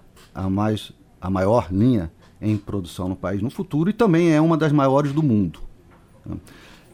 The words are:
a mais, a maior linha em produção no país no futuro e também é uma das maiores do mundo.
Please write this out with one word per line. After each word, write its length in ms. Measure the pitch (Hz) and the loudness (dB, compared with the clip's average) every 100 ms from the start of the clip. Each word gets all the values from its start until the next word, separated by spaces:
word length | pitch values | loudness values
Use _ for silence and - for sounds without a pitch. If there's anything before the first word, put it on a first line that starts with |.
| - - - | -16 -20 -16
a 160 | - 95 | -8 -4
mais, 440 | 98 107 107 - - _ - | -2 0 -2 -6 -20 _ -12
a 80 | 92 | -6
maior 380 | 95 95 117 95 | -2 2 0 0
linha 400 | 95 123 113 80 - - - | 0 2 0 -4 -12 -20 -8
em 160 | 107 107 | -4 -4
produção 520 | - 101 82 - 92 | -4 -8 -8 -8 -8
no 80 | 95 | -6
país 260 | 90 101 | -6 -4
no 80 | 120 | -6
futuro 400 | - - 147 175 | -8 -6 -2 -2
e 20 | |
também 380 | 214 220 165 175 | 2 2 4 4
é 100 | 151 | 4
uma 160 | 165 156 | 4 2
das 140 | 156 | 2
maiores 420 | 147 135 135 143 | 2 4 2 0
do 120 | 147 | 0
mundo. 340 | 147 107 87 - - - - - _ - - 87 - - - - - | 2 2 0 -4 -16 -18 -20 -20 _ -20 -14 -14 -14 -20 -20 -20 -16